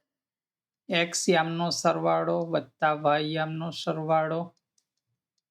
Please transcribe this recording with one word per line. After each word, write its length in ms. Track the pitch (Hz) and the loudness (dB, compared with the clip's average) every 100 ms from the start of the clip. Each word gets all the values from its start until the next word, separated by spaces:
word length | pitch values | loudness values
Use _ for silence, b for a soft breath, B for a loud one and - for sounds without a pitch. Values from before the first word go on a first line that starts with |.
| _ _ _ _ _ _ _ _ - | _ _ _ _ _ _ _ _ -4
એક્સ 400 | 175 170 - - | 0 0 0 2
યામનો 400 | 170 165 165 170 | 4 2 0 -2
સરવાળો 760 | 165 170 160 165 165 165 170 170 | 0 2 2 2 2 2 0 0
વત્તા 480 | 160 131 - 156 | -2 -4 -2 0
વાય 340 | 151 151 147 151 | 2 2 2 0
યામનો 440 | 156 156 160 165 | -2 -4 -4 -8
સરવાળો, 840 | - - 160 156 160 156 160 175 _ _ _ _ _ _ _ _ _ _ | -6 -6 -4 0 0 0 -2 -6 _ _ _ _ _ _ _ _ _ _